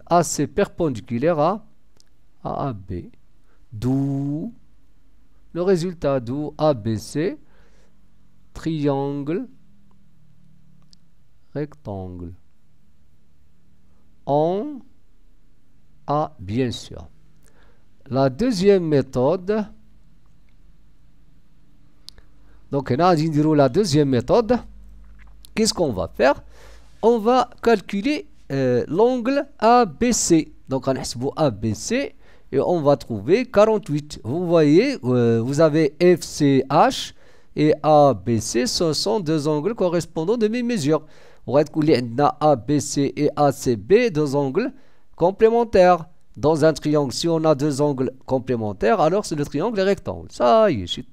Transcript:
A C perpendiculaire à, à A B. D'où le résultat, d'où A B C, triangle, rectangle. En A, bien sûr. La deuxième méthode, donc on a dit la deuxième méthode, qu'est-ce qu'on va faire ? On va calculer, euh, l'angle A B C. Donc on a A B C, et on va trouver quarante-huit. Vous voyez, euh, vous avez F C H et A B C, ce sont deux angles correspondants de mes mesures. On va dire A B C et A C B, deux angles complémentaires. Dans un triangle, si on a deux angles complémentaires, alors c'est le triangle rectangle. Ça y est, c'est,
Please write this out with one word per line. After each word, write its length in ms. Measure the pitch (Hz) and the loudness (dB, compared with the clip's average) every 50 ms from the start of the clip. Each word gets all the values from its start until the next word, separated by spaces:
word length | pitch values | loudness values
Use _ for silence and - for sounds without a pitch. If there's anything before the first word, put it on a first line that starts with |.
| - | -4
A 160 | - 170 175 | 0 2 2
C 240 | 165 - - - 147 | 2 0 -2 -4 -4
perpendiculaire 960 | 143 - 202 202 - - - 175 151 127 104 - - 117 117 135 165 175 147 | -4 -2 -2 -2 -2 -2 -2 -2 -2 -4 -4 -8 -8 -6 -2 -2 0 0 2
à, 260 | 147 170 208 208 - - - - - - - - - - - - - - - - - | 0 0 0 -4 -8 -16 -20 -20 -20 -20 -20 -20 -20 -20 -20 -20 -20 -20 -20 -14 -10
à 240 | 135 - - - 139 | -8 -8 -6 -6 -6
A 60 | 117 | -8
B. 360 | 95 92 90 87 - 151 240 - - - - - - - - - - - - 117 | -10 -10 -10 -10 -10 -10 -12 -18 -20 -20 -20 -20 -20 -20 -20 -20 -20 -20 -18 -12
D'où 800 | 107 113 127 131 135 139 139 139 139 139 143 143 156 185 233 240 - - - - - - - - - - - - - - - - - - - | -8 -4 -2 -2 -2 -2 -2 -4 -4 -4 -6 -6 -6 -8 -10 -12 -16 -20 -20 -20 -20 -20 -20 -20 -20 -20 -20 -20 -20 -20 -20 -20 -20 -20 -12
le 120 | - 165 175 | -8 -4 0
résultat, 560 | 190 196 165 160 185 175 - - 143 139 135 | 2 2 2 0 -4 -6 -4 -2 -2 -2 -2
d'où 340 | 117 113 131 147 151 143 - - | -2 -4 -6 -6 -8 -8 -4 -2
A 160 | 151 156 147 | 0 0 0
B 200 | 113 101 113 110 | 0 -2 -4 -4
C, 440 | 101 - - - 143 160 202 302 - - - - - - - - - - - - - - - - - - - - - - - - | -4 -6 -6 -6 -4 -4 -4 -4 -8 -12 -20 -20 -20 -20 -20 -20 -20 -20 -20 -20 -20 -20 -20 -20 -20 -20 -20 -20 -20 -20 -20 -16
triangle, 960 | - - 160 165 151 143 143 139 139 139 143 143 143 139 143 165 - 262 - - - - - - - - - - - - - - - - - - - - - - - - - - - - - - - - - - - - - - - - - - | -10 -8 -6 -4 -2 -2 -2 -2 -2 -2 -4 -6 -6 -6 -6 -6 -6 -8 -10 -14 -20 -20 -20 -20 -20 -20 -20 -20 -20 -20 -20 -20 -20 -20 -20 -20 -20 -20 -20 -20 -20 -20 -20 -20 -20 -20 -20 -20 -20 -20 -20 -20 -20 -20 -20 -20 -20 -20 -14 -10
rectangle. 800 | 139 151 147 - - - 107 101 95 92 90 90 87 87 87 90 - - - - - - - - - - - - - - - - - - - - - - - - - - - - - - - - - - - - - - - | -10 -10 -10 -12 -14 -14 -12 -10 -10 -10 -12 -12 -12 -14 -14 -14 -16 -20 -20 -20 -20 -20 -20 -20 -20 -20 -20 -20 -20 -20 -20 -20 -20 -20 -20 -20 -20 -20 -20 -20 -20 -20 -20 -20 -20 -20 -20 -20 -20 -20 -20 -20 -14 -6 -4
En 540 | 139 147 156 170 180 202 247 302 294 240 - - - - - - - - - - - - - - - - - - - - - - - - - | -2 0 0 0 -2 -4 -6 -8 -10 -14 -16 -20 -20 -20 -20 -20 -20 -20 -20 -20 -20 -20 -20 -20 -20 -20 -20 -20 -20 -20 -20 -20 -20 -14 -6
A, 300 | - 147 151 156 156 - - | -4 -2 -2 -2 -4 -8 -12
bien 300 | 92 92 104 123 131 120 | -10 -6 -4 -2 -2 -2
sûr. 400 | 113 - - - - - 78 - - - - - - - - - - - - - - - - - - - - | -4 -8 -12 -14 -16 -16 -18 -18 -20 -20 -20 -20 -20 -20 -20 -20 -20 -20 -20 -20 -20 -20 -20 -20 -20 -20 -12
La 240 | - 120 131 139 135 | -6 -2 0 0 0
deuxième 560 | 127 135 226 269 233 175 185 202 202 190 170 | 0 0 -2 -2 0 2 4 4 4 4 4
méthode, 800 | 160 147 139 123 - - 127 123 143 175 196 180 190 208 220 208 - - - - - - - - - - - - - - - - - - - - - - - - - - - - - - - - - - - - - - - - - - - - - - - - - - - - - - - - - - - - - | 2 0 0 0 0 -2 0 0 0 0 -2 -2 -4 -4 -4 -4 -6 -10 -20 -20 -20 -20 -20 -20 -20 -20 -20 -20 -20 -20 -20 -20 -20 -20 -20 -20 -20 -20 -20 -20 -20 -20 -20 -20 -20 -20 -20 -20 -20 -20 -20 -20 -20 -20 -20 -20 -20 -20 -20 -20 -20 -20 -20 -20 -20 -20 -20 -20 -20 -20 -20 -20 -20 -20 -20 -12 -6
donc 200 | 135 143 135 - | -6 -4 -2 -2
on 80 | 123 139 | 0 2
a 160 | 170 185 180 | 2 4 4
dit 160 | 147 156 165 151 147 151 156 156 | 2 2 0 0 0 2 4 4
la 140 | 147 139 131 | 4 4 4
deuxième 400 | 120 180 220 170 135 151 147 139 | 2 0 0 2 2 2 2 2
méthode, 500 | 131 117 110 - 170 233 233 208 247 233 - - - - - - - - - - - - - - - - - - - | 2 0 0 2 2 2 2 2 0 -2 -4 -8 -18 -20 -20 -20 -20 -20 -20 -20 -20 -20 -20 -20 -20 -20 -20 -8 -4
qu'est-ce 180 | - 220 208 - | -2 0 0 0
qu'on 180 | - 180 139 | 0 -2 -2
va 160 | 107 90 85 - | -2 -4 -6 -6
faire ? 360 | - - 233 269 294 - - - - - - - - - - - - - | -2 2 2 2 2 0 -4 -16 -20 -20 -20 -20 -20 -20 -20 -20 -8 -2
On 160 | - 226 240 226 | 2 2 2 2
va 320 | 202 233 254 262 - - - - - | 2 2 2 2 0 -2 -6 -4 0
calculer, 640 | 233 233 196 160 - - 196 196 277 302 285 - - - - - - | 2 2 2 0 -4 -6 -4 -2 -2 -2 -4 -6 -10 -18 -20 -12 -6
euh, 340 | 135 139 131 127 123 117 - - | -4 -2 0 2 2 0 0 0
l'angle 600 | 143 180 226 247 262 247 214 247 277 285 285 - - - | 0 2 2 2 2 0 -2 -2 -2 -2 -4 -6 -6 0
A 280 | - 220 240 247 240 | 2 4 4 4 4
B 260 | 180 135 - 233 247 | 2 -2 -2 -2 0
C. 420 | 220 - - - 175 160 - - - - - - | 0 0 0 2 2 2 2 0 -8 -18 -8 -6
Donc 200 | 131 131 - 135 | -6 -4 -2 -2
on 80 | 135 | -4
a 80 | 127 - - - 117 123 139 - | -4 -4 -8 -8 -6 -6 -6 -2
A 140 | - 160 139 | 0 -2 -2
B 240 | 107 95 110 110 104 | -2 -2 -4 -4 -4
C, 420 | - - - 220 262 277 - - - - - - - - - | -4 -4 -4 -4 -4 -4 -6 -10 -16 -20 -20 -20 -20 -12 -6
et 80 | - 139 | -2 -2
on 220 | - - 180 170 | 0 0 0 0
va 160 | 143 143 143 139 | 2 2 2 2
trouver 480 | - - 120 101 98 127 185 240 254 | 0 -4 -8 -6 -2 0 0 0 0
quarante-huit. 760 | - - 202 208 226 220 208 - - 147 151 147 147 - - - | 0 2 4 4 4 2 0 -2 -4 -6 -6 -6 -8 -14 -12 -8
Vous 240 | 110 135 175 185 165 | -6 -6 -4 -2 2
voyez, 500 | 175 165 156 143 151 180 240 294 254 - - | 4 4 6 6 6 6 4 4 0 -4 -2
euh, 360 | 123 127 123 120 117 113 113 | 0 0 2 2 2 2 0
vous 220 | 113 127 143 143 | 0 -2 0 2
avez 340 | 165 156 147 160 160 - - - | 2 4 4 2 0 0 0 2
F 220 | 180 180 180 - - | 4 4 4 4 0
C 420 | - - - 151 139 139 131 - - | -6 -4 0 2 4 4 4 2 2
H 440 | 143 160 208 262 262 - - - - - - - - - - - - | 2 4 4 2 2 -2 -8 -12 -14 -18 -20 -20 -20 -20 -20 -10 -4
et 180 | - 147 151 - - - | 0 0 2 0 0 2
A 300 | 156 151 147 143 139 123 | 4 6 6 6 6 4
B 260 | 95 92 120 117 110 | 2 -2 -2 -2 -2
C, 260 | - - - 240 254 | -2 -2 -2 -2 -2
ce 260 | 233 - - 180 160 147 | -2 -2 -2 -2 -2 -2
sont 260 | - - 196 226 220 | -2 -2 -2 -2 -2
deux 280 | 175 143 160 156 139 156 | -2 -2 -2 -2 0 0
angles 280 | 151 151 147 170 165 | -2 -2 -2 -4 -2
correspondants 600 | - 185 175 165 175 - - - 170 160 180 233 247 | -2 -2 0 0 -2 -4 -4 -6 -4 -2 -2 0 0
de 100 | 214 214 | 0 0
mes 160 | 220 247 240 | 0 -2 -2
mesures. 420 | 233 240 202 131 143 160 - - - - - - - - - - | -2 -2 -2 0 0 0 0 -2 -6 -20 -20 -20 -20 -20 -16 -6
On 80 | - 120 | -2 0
va 100 | 147 156 | 2 2
dire 380 | 147 - 156 151 151 147 117 127 117 113 131 147 139 - - | 0 0 -2 2 4 4 2 2 0 -2 0 0 0 0 2
A 160 | 151 156 147 | 2 2 2
B 240 | 117 98 - 151 143 | 2 0 -2 -2 -2
C 340 | 143 - - 143 139 131 - | -2 -2 -2 -2 -2 -2 -2
et 140 | 135 147 143 - | -2 -2 -2 0
A 160 | - 147 143 | 2 2 2
C 240 | 131 - - 135 120 | 0 0 -2 -2 -2
B, 340 | 107 92 117 190 233 247 233 | -2 0 2 4 4 4 2
deux 240 | 160 151 151 143 131 | 0 -2 -2 0 0
angles 380 | 143 143 135 131 175 247 262 - - - - - - - - - | -2 -2 -2 -2 -2 -4 -4 -6 -12 -20 -20 -20 -20 -20 -18 -6
complémentaires. 920 | - 160 175 196 - 220 220 226 233 240 226 - 196 180 180 180 170 165 - - - - - - 110 | -2 -2 0 2 2 2 2 4 2 0 2 4 4 6 6 4 2 0 -8 -20 -20 -20 -20 -10 -2
Dans 260 | 107 147 165 147 143 | 0 0 2 4 2
un 100 | 160 147 | 2 2
triangle, 380 | - - 151 147 151 143 127 | 0 -2 0 0 0 0 -2
si 160 | 113 - - 170 | -4 -4 -2 -2
on 160 | 165 160 160 | -2 0 2
a 100 | 160 151 | 2 2
deux 280 | 127 143 156 139 135 | 2 0 -2 0 0
angles 320 | 147 147 143 123 131 117 - - - | 0 0 0 -2 -4 -4 -6 -8 -6
complémentaires, 760 | - 131 135 117 - 127 113 110 107 101 - - - 233 190 | -4 -4 -4 -2 -2 -4 -4 -4 -6 -4 -2 0 0 2 2
alors 240 | 156 160 180 214 202 | 2 2 2 0 -4
c'est 100 | - 170 | -4 -6
le 80 | 147 143 | -6 -6
triangle 380 | - - 143 170 233 226 190 | -4 -4 -4 -4 -2 -2 -2
rectangle. 500 | 190 196 196 - - - 90 85 87 95 | 0 0 0 -2 -4 -8 -10 -10 -12 -12
Ça 400 | - - - 233 233 220 220 208 | -6 -2 2 4 4 4 4 4
y 120 | 165 98 90 | 2 0 -4
est, 40 | 85 | -6
c'est, 180 | - - - - | -8 -10 -12 -14